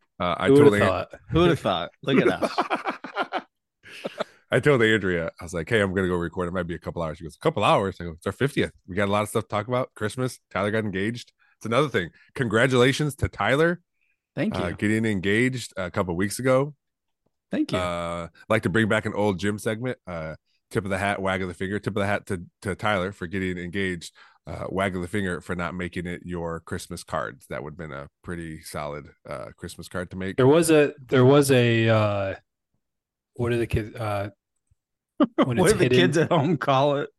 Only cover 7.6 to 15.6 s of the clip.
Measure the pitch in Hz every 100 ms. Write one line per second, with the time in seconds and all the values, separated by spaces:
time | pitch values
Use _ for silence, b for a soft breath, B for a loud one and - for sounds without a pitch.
7.6 | 110 151 98 - 85 82 98 - 139 -
8.6 | 87 - - 90 101 104 107 117 - 104
9.6 | 104 123 131 - 107 - 127 - _ 92
10.6 | 101 110 107 92 104 120 - _ _ _
11.6 | 110 120 151 113 82 b b - 120 110
12.6 | 135 127 127 131 151 - 101 - 104 135
13.6 | 170 175 _ _ _ _ _ - 196 92
14.6 | 87 85 104 110 113 101 98 107 127 127